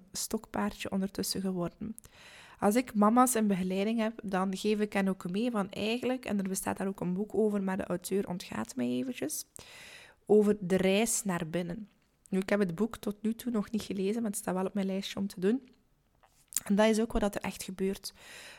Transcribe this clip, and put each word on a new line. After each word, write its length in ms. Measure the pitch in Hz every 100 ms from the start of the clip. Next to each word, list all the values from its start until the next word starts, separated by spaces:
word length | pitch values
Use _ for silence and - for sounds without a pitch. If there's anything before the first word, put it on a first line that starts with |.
| -
stokpaardje 800 | - - 220 - 214 208 - -
ondertussen 500 | 196 190 - - -
geworden. 540 | 190 180 170 - - - - - - - - -
Als 160 | 202 226
ik 180 | 254
mama's 420 | 208 208 240 254 226
in 120 | 214
begeleiding 520 | 185 185 190 208 233
heb, 200 | 214 226
dan 340 | 190 185 190 190
geef 220 | 214 214
ik 140 | 208
hen 140 | 202 190
ook 220 | 190 180
mee 200 | 190 247
van 180 | 226 196
eigenlijk, 560 | - 208 240 247 254 -
en 120 | 208
er 120 | 190
bestaat 280 | 190 - 196
daar 100 | 190
ook 120 | 190
een 140 | 175
boek 220 | 180 208 196
over, 280 | 220 208
maar 140 | 190 190
de 80 | -
auteur 420 | 180 - 196 196
ontgaat 480 | 180 - - 226 254
mij 120 | 247
eventjes, 580 | 247 262 247 302 - - - - - - - - - -
over 320 | 208 208 208
de 180 | 175 185
reis 460 | 185 196 226 -
naar 240 | 196 175 160
binnen. 400 | 170 175 175 208 _ _ _ -
Nu, 100 | 185
ik 100 | 190
heb 100 | 202
het 160 | 196 170
boek 220 | 226 -
tot 240 | - 202
nu 140 | 214 226
toe 160 | 247
nog 200 | 220 202
niet 100 | 208
gelezen, 400 | - 196 190 233
maar 100 | 226
het 80 | 196
staat 160 | - 180
wel 100 | 190
op 80 |
mijn 120 | 208 190
lijstje 340 | 190 - -
om 80 | 196
te 120 | -
doen. 220 | 185 262 - _ _ _ _ _ _ _ _ -
En 120 | - 202
dat 120 | 220
is 120 | 214
ook 120 | 226
wat 240 | 226 208 -
er 60 |
echt 220 | 196 -
gebeurt, 500 | - 190 190 196 - - - - -